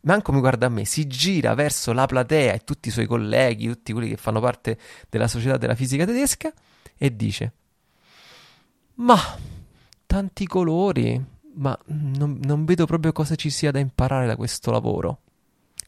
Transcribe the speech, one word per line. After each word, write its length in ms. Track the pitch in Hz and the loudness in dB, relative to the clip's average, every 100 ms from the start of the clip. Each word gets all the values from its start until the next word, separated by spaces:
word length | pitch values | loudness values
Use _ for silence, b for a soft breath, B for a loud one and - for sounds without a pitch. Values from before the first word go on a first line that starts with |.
| 143 | 2
manco 240 | 202 208 | 2 2
mi 60 | 139 | 2
guarda 280 | 120 113 123 | 4 2 0
a 20 | |
me, 160 | 113 | 0
si 240 | 101 - 147 | -2 -2 -4
gira 440 | 127 160 185 117 | -2 0 2 0
verso 380 | 113 147 - - | 0 0 -2 -2
la 140 | 117 131 | 0 2
platea 460 | 131 120 156 127 | 0 2 2 2
e 80 | 98 | 0
tutti 240 | - 143 - | -4 -8 -4
i 40 | |
suoi 140 | 120 113 | -4 0
colleghi, 600 | 117 107 117 131 110 113 | -2 0 2 2 0 -6
tutti 260 | 120 - | -6 -6
quelli 160 | 110 113 | -4 -4
che 80 | 107 | -4
fanno 240 | - 110 | -2 0
parte 380 | 123 123 - 113 B B B | 0 -2 -4 -6 B B B
della 160 | 113 113 | -2 0
società 300 | 120 120 131 | 0 0 0
della 180 | 117 | 0
fisica 300 | 117 131 135 185 | -2 0 0 0
tedesca, 460 | 240 277 - 311 - b b b b | 0 0 -2 -6 -10 b b b b
e 180 | 139 110 | -2 0
dice: 360 | 107 98 113 _ _ _ b b b b b b b b b _ _ | -4 -2 -6 _ _ _ b b b b b b b b b _ _
"Ma 240 | - 240 214 B B B B B B B _ _ | -2 6 6 B B B B B B B _ _
tanti 400 | 190 196 - 190 | -2 -2 -6 -2
colori, 760 | 185 170 165 196 147 117 120 131 - 311 196 | 0 0 2 0 2 0 0 -6 -14 -20 -6
ma 200 | 135 123 - | -4 -6 -8
non, 520 | 151 147 139 147 139 | -6 -4 -2 -2 -2
non 220 | 135 147 | -2 0
vedo 220 | 156 180 160 | 2 2 2
proprio 260 | 165 160 | 2 0
cosa 220 | 156 151 | 0 -2
ci 160 | 160 156 | -2 -2
sia 200 | 135 151 | 0 0
da 80 | 139 | 0
imparare 480 | 135 - 131 135 123 | 0 0 0 2 0
da 100 | 110 | -2
questo 340 | 113 - - | -4 -4 -2
lavoro." 500 | 117 113 92 85 143 _ _ _ _ _ - | 0 0 -2 -2 -4 _ _ _ _ _ -18